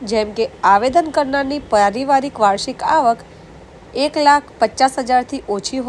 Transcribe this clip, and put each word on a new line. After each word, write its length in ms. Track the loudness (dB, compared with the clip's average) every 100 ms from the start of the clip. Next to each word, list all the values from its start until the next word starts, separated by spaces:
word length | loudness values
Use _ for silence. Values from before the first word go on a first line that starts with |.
| -4
જેમ 260 | -2 -2
કે 140 | -4 -6 0
આવેદન 480 | 4 4 4 0 0
કરનારની 480 | -2 -2 -2 -4 -6 -2
પારિવારિક 680 | 2 2 0 0 0 -2 0
વાર્ષિક 480 | 0 0 -6 -6 0
આવક 360 | 2 2 -2 -8 -20 -20 -20 -20 -20 -12 -6 -4
એક 160 | 0
લાખ 340 | 2 2 0 -4
પચાસ 380 | -4 0 0 0
હજારથી 420 | 0 0 0 -8 -6
ઓછી 340 | -6 -4 -6